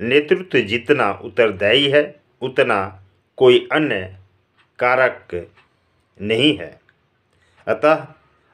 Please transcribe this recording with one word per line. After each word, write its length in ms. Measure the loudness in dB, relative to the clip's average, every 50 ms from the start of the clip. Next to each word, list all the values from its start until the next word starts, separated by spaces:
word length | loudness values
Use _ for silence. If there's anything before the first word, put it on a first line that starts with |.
नेतृत्व 600 | -4 0 0 2 2 2 -2 -2 -2 -2 -2 -2
जितना 520 | -2 0 -4 -4 0 0 0 0 0 -2 -4
उत्तरदायी 760 | -6 -10 -10 -2 0 0 0 0 0 0 2 2 2 2 2
है, 300 | 2 2 0 0 -6 _ _ _ _ -10
उतना 640 | -10 -6 -2 -2 0 0 0 -2 -2 -6 -10 -18 -20 _ _ _ _ _ _
कोई 320 | 2 4 6 6 4 2 0 -4
अन्य 440 | -2 -2 -2 -4 -6 -8 -10 -16 -20 _ _ _ _ _ _ _ _ _ _ _ -4
कारक 720 | -2 0 2 2 0 0 -2 -4 _ -12 -12 -12 -12 -12 _ _ _ _ _ _ _ _ _ _ _ _ _ -10 -4
नहीं 360 | -4 -2 0 0 0 0 -2
है। 220 | -8 -16 -18 _ _ _ _ _ _ _ _ _ _ _ _ _ _ _ _ _ -6 -6
अतः 380 | -4 0 2 2 2 0 -2 -14 -20 _ _ _ _ _ _ _